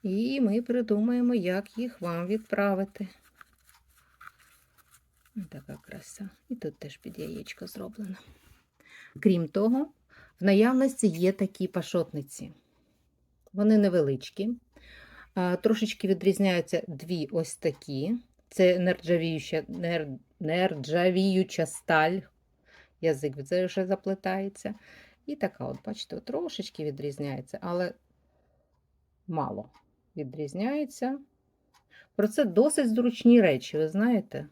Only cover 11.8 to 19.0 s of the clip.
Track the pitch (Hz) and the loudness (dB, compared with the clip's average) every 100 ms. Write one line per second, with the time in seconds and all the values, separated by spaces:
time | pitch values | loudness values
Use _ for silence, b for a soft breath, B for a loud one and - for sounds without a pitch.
11.8 | 160 175 165 147 139 - - - _ _ | -4 -2 -2 -6 -10 -14 -16 -18 _ _
12.8 | _ _ _ _ _ _ _ 185 208 214 | _ _ _ _ _ _ _ 0 6 6
13.8 | 202 175 143 135 - - 208 240 _ B | 6 4 2 0 -6 -6 -6 -6 _ B
14.8 | B B B B B - 180 180 - 220 | B B B B B -2 0 2 2 2
15.8 | 214 - 190 185 185 185 196 180 160 170 | 0 -2 0 2 2 2 2 2 0 -4
16.8 | - 143 160 175 147 170 160 - 165 139 | -6 -12 -6 -4 -2 -4 -4 -4 -4 -4
17.8 | - 135 156 240 - _ _ - 185 180 | -8 -6 -4 -4 -8 _ _ 4 4 6
18.8 | 180 180 | 2 0